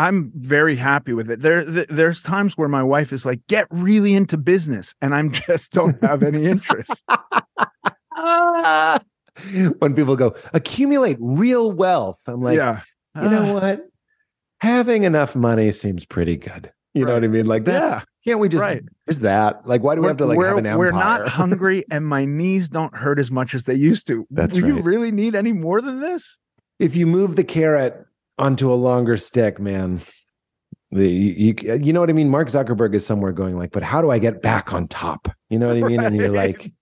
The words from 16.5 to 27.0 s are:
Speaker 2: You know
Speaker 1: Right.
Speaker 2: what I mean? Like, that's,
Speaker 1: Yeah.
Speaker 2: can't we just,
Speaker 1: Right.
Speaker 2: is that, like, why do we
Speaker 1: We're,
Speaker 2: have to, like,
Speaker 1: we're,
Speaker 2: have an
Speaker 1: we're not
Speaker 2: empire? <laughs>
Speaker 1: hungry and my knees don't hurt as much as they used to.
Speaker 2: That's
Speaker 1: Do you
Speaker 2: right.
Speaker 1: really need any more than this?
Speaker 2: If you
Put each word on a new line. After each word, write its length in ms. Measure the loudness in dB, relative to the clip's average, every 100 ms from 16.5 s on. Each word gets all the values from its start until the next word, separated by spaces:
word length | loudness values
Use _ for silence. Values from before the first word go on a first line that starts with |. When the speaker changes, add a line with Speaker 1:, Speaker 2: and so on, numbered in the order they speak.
| -16 -20 _ _
Speaker 2:
You 100 | -2 0
know 60 |
Speaker 1:
Right. 80 | 2
Speaker 2:
what 20 |
I 40 | 2
mean? 180 | 2 0
Like, 180 | 0
that's, 280 | 0 0 0
Speaker 1:
Yeah. 60 | -4 -8 _ -4
Speaker 2:
can't 120 | 0
we 100 | 2
just, 120 | 2
Speaker 1:
Right. 200 | 0 -4 -10 _ -6
Speaker 2:
is 140 | -2
that, 460 | 2 2 2 0 -2
like, 160 | 0
why 120 | 2
do 80 | 2
we 20 |
Speaker 1:
We're, 40 | 0
Speaker 2:
have 80 | 0
to, 80 | 0
like, 100 | 2
Speaker 1:
we're, 120 | 2
Speaker 2:
have 100 | 0
an 200 | 0 0
Speaker 1:
we're 120 | 0
not 300 | 2 0 0
Speaker 2:
empire? 60 | -2
<laughs> 20 |
Speaker 1:
hungry 540 | -2 0 0 0 -2 -4
and 160 | -6 -2
my 200 | -2 -2
knees 420 | -2 0 -2 -2
don't 260 | -4 -6
hurt 240 | -4 -2 0
as 120 | 0
much 240 | -2 -4
as 100 | -4
they 100 | -2
used 320 | 2 2 2 -2
to. 180 | -6 -4
Speaker 2:
That's 240 | -2 0 2
Speaker 1:
Do 100 | 2
you 80 |
Speaker 2:
right. 100 | 0
Speaker 1:
really 260 | 0 0 0
need 240 | -2 -2
any 180 | 0 -2
more 260 | -2 0 -2
than 200 | -2 -6
this? 380 | -6 -8 -10 -20 _ _ _ _
Speaker 2:
If 160 | -2
you 120 | 2